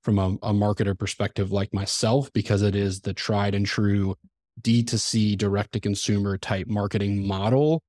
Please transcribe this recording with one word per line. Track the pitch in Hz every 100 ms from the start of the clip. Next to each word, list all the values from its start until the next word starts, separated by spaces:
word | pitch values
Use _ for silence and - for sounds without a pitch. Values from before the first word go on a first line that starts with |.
from | - 101
a, | 92 101
a | 107
marketer | 101 104 101 101 95
perspective | 101 - 101 - 95
like | 98 95
myself, | 98 98 - 110 131 135
because | - - 104
it | 101
is | 98 101 95
the | 98
tried | 95 - 104 101
and | 98
true | 98 - 104 101 95 92 - _ _ -
D | 117 117
two | 117 110
C, | - 113 107
direct | 101 101 101 104
to | 107
consumer | 101 101 - 104 101 95
type | - 98 90
marketing | 104 104 107 101 101 98
model | 95 104 131 151 160